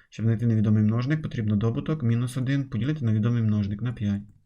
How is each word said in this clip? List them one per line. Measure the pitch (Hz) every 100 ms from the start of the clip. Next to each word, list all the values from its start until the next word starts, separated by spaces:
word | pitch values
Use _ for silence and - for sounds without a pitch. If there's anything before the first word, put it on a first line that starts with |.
| _
Щоб | - 110
знайти | 110 117
невідомий | 110 107 107
множник, | 107 113 127 156
потрібно | 156 - 107 104
добуток | 113 117 - 156
мінус | 120 117 123 131
один | 127 139 135
поділити | 110 123 156 117
на |
відомий | 107 113 120
множник | 110 104 101 104
на | 120
п'ять. | 123 104 101 101 -